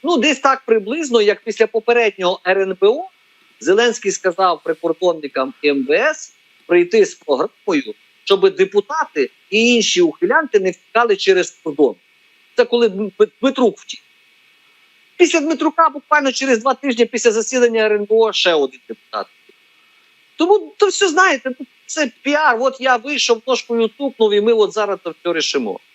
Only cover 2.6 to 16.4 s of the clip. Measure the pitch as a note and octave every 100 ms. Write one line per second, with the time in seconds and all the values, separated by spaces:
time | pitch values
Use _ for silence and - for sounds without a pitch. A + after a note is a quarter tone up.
2.6 | F#3+ F#3 G3 C4+ F#4+ _ _ _ _ _
3.6 | - G3+ A#3+ A3 G3 F#3 F#3 E3+ F#3 D#3+
4.6 | E3 D#3+ E3+ D#3+ F3+ E3 C#3+ C3+ C3 -
5.6 | D3 C#3 C3 E3 C#4+ D#4 - _ _ _
6.6 | - F3 F3 A3 F#3 - - C3 D3+ _
7.6 | - D#3+ A2 - _ _ - G3 F#3+ F3+
8.6 | F#3+ G3+ - D#4 D4+ D#3 B2+ _ _ G#3
9.6 | A#3 A#3+ - F3+ E3+ - F#3+ D4 D4+ G#3
10.6 | F#3 E3+ _ A3 A#3 F#3+ F#3+ F3+ E3+ _
11.6 | D#3+ D3 C3+ G2+ _ _ _ _ _ -
12.6 | A#3+ A#3+ A#3 F#3+ G#3 - G#3+ _ C4 C4
13.6 | A#3+ - - - _ _ _ _ _ _
14.6 | _ _ _ _ _ - F4 E4 D4 C#4+
15.6 | D#4 D#4+ D#4+ C#4 _ D4+ C4+ B3